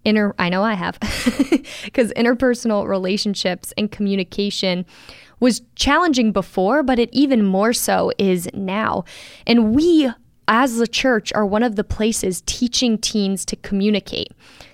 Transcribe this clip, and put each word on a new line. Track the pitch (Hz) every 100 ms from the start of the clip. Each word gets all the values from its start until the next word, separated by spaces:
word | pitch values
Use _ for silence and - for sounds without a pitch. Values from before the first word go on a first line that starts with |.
Inter-, | 214 214 208 -
I | 175
know | 185
I | 220
have, | 202 175 -
<laughs> | 214 - 247 - - 320 - - -
'cause | - 220 -
interpersonal | 233 247 262 240 233 208 -
relationships | 190 185 202 208 190 185 180 - -
and | 208
communication | - 202 196 180 - 202 - 190 180 175 - - - - -
was | 247 214 - -
challenging | 262 294 349 254 220
before, | 196 - - 190 277
but | 269 240
it | 233
even | 240 277 254 196
more | 190 220
so | 233 - 185 185 -
is | 196 180 175
now. | - 190 196 220 - - - - - -
And | 240 214 254
we, | 339 320 262 - _ _ -
as | 226 269 226
the | 226
church, | - 269 226 -
are | - 208
one | 214
of | 247 208
the |
places | 196 - 220 220 190 175 -
teaching | - 240 - 247 214
teens | - 214 196 196 -
to | -
communicate. | - 196 202 202 - - - - - - -